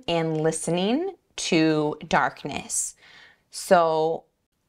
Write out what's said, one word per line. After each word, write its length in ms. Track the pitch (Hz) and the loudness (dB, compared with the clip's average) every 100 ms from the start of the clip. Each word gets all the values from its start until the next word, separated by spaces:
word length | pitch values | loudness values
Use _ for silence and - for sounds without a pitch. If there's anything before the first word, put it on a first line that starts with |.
| - | -2
and 340 | 170 160 156 | -2 0 0
listening 760 | 160 160 - 175 196 277 381 359 _ - | 0 -2 -2 -2 0 -2 -4 -10 _ -10
to 640 | - 160 160 151 151 - 165 | 0 2 4 2 0 -4 0
darkness. 880 | 165 135 - 147 - - - - - - - - _ _ | 0 0 -2 -10 -10 -6 -6 -6 -10 -20 -20 -20 _ _
So 760 | - - 180 165 160 160 160 - _ _ _ | -10 2 4 4 2 0 -4 -10 _ _ _